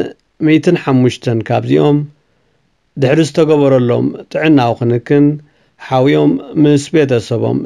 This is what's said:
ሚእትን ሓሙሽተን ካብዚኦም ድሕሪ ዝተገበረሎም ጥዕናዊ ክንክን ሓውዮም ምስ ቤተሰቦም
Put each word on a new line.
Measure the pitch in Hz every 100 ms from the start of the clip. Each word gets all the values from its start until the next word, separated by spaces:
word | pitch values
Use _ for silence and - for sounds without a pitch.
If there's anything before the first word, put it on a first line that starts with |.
| - - _ -
ሚእትን | 156 156 165 175
ሓሙሽተን | - 131 127 - - 117
ካብዚኦም | 104 117 117 143 147 147 147 _ _ _ _ _ _ _ _ -
ድሕሪ | 131 147
ዝተገበረሎም | 160 - 156 156 139 131 120 120 127 - -
ጥዕናዊ | - 156 147 120 113
ክንክን | 120 120 120 143 147 147 - _ _ _
ሓውዮም | - 131 131 151 147 262 - -
ምስ | 147 147 139
ቤተሰቦም | 160 139 120 - 113 113 123